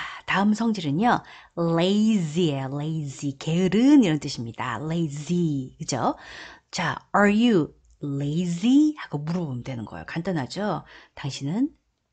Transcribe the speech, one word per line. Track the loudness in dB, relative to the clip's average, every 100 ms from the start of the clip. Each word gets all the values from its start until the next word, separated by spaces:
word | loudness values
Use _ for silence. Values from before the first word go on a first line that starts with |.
| -6 -12 -4
다음 | 0 2
성질은요, | 2 0 -2 -2 0 2 0 -2 -18 -14 -4
lazy예요, | 0 2 2 4 4 2 0 0 0 0 -4
lazy. | -6 -4 -6 -6 -6 -8 -6
게으른 | -2 0 2 4 8 8
이런 | 8 2
뜻입니다. | -2 -8 -8 -8 -6 -6
lazy, | -4 -2 -2 -4 -2 0 0 0 -6 -10
그죠? | -6 -2 -2 -4 -12 -18 -18 -20 _
자, | -6 -4 -6 -2 4
"Are | 4
you | 6 4 4 2 -6 _ _
lazy?" | -8 -4 -2 -2 -2 0 4 6 4 0
하고 | -8 -6
물어보면 | -4 -4 -4 -6
되는 | -8 -10
거예요. | -10 -12 -8
간단하죠? | -6 -4 -4 -4 -4 -4 -4 -8 -20 -20 -10
"당신은 | -10 -6 -4 -2 -4 -6 _ _ _